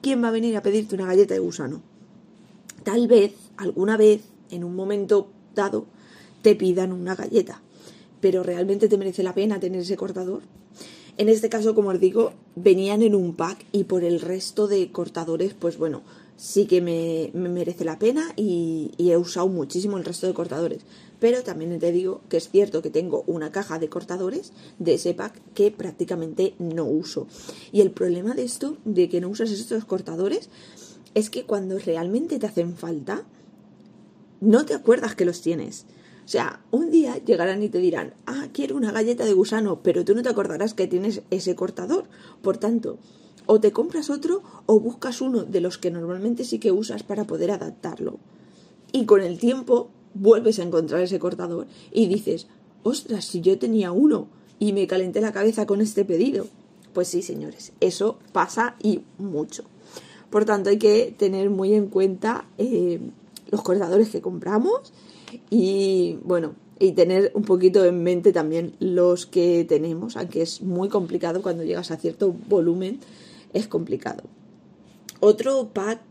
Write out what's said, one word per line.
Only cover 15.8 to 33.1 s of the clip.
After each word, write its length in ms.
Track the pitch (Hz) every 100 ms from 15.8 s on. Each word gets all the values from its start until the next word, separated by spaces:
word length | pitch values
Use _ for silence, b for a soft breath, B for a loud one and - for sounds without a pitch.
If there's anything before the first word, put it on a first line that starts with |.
| 160 131 B B B -
sí 320 | - 196 202
que 120 | 180
me, 520 | 175 165 165 160 156
me 160 | 175 180
merece 360 | 175 170 175 160
la 120 | 160
pena 360 | 220 294 330 -
y, 560 | 208 175 165 160 147 -
y 120 | 175
he 80 | 170
usado 300 | 175 180 190
muchísimo 500 | 180 139 180 202 190
el 80 | 165
resto 220 | 175 185
de 80 | 175
cortadores. 460 | 170 143 170 - - B B -
Pero 240 | 226 254
también 340 | 233 160 165 165
te 120 | 170
digo 300 | 170 190 - -
que 80 | 165
es 120 | -
cierto 320 | 196 202 160
que 80 | 160
tengo 340 | 156 175 - -
una 260 | 165 156
caja 280 | 196 202 160
de 100 | 156
cortadores 640 | 175 - 180 185 302 - B B -
de 180 | 175 196
ese 180 | 175
pack 280 | 170 - - -
que 180 | - 202
prácticamente 800 | 208 185 - 170 170 160 156 190 -
no 260 | 170 165 139
uso. 420 | 156 - 147 - B B B B
Y 100 | 202
el 100 | 190
problema 440 | - 180 175 208 262
de 80 |
esto, 340 | 247 - 277 302 214
de 240 | 185 175
que 100 | 175
no 100 | 180
usas 200 | 220 226
estos 360 | 202 226 220 220
cortadores, 640 | 185 185 165 196 392 - B B B B B B 214
es 160 | 214
que 140 | 247 -
cuando 340 | 202 185 190
realmente 580 | 180 165 175 233 330 277
te 80 | 208
hacen 300 | - 170 170
falta, 500 | 170 151 139